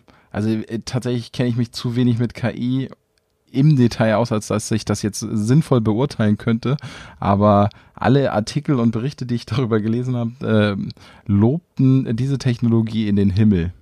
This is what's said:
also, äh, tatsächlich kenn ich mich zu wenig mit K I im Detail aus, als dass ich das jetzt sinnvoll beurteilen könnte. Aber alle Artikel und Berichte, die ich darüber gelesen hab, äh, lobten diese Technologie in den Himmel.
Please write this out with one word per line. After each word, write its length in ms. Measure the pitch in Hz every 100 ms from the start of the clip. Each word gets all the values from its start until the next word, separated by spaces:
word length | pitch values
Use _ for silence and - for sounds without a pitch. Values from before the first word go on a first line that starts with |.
| _ _ _
also, 200 | - 107
äh, 300 | 110 - 110
tatsächlich 480 | - 127 123 123 -
kenn 140 | - 123
ich 100 | 117
mich 160 | 117
zu 240 | - 127 120
wenig 220 | 123 113
mit 160 | 117
K 160 | - 117
I 400 | - 123 131 131 - _ _ _ _ _
im 260 | 131 151 139
Detail 400 | 120 - 113 107
aus, 140 | 113
als 180 | 107 -
dass 220 | 104 -
ich 140 | 113
das 160 | - 104
jetzt 200 | 107 -
sinnvoll 600 | 107 107 107 147 - 127
beurteilen 560 | 110 104 147 - 107 104
könnte. 400 | 117 113 117 147 - - - -
Aber 520 | - 101 104 101 104 - _
alle 380 | - - 139 131
Artikel 460 | 107 107 147 147 131
und 120 | 117
Berichte, 340 | 110 131 -
die 120 | 123 120
ich 100 | -
darüber 340 | 113 117 113
gelesen 360 | 107 117 127 123
hab, 260 | 117 123
äh, 340 | 110 110 104 98 104 - - - -
lobten 880 | 101 113 160 - - 131 131 123
diese 220 | 117 135 135
Technologie 720 | 131 117 120 113 113 107 104
in 80 | 101
den 140 | 98
Himmel. 420 | 95 110 92 85 -